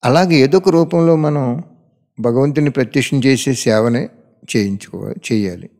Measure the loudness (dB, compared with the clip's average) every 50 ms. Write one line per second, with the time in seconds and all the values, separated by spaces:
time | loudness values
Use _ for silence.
0 | 0 2 2 2 2 4 4 4 4 4 4 2 2 2 2 2 2 2 0 0
1 | 2 2 2 2 0 -2 -2 -2 -2 -4 -4 -6 -8 -14 _ _ _ _ _ _
2 | _ _ _ -4 -4 -2 0 2 0 0 0 0 0 0 0 -2 -4 -2 -2 -4
3 | -2 0 -2 0 2 2 2 2 0 -4 -4 -2 0 0 2 2 2 2 0 -2
4 | -4 -6 _ _ _ _ _ _ _ -4 -2 -2 -2 -2 -4 -8 -10 -14 -14 -12
5 | -10 -10 -12 -12 -8 -4 -4 -2 -2 -4 -6 -10 -16 -20 _ _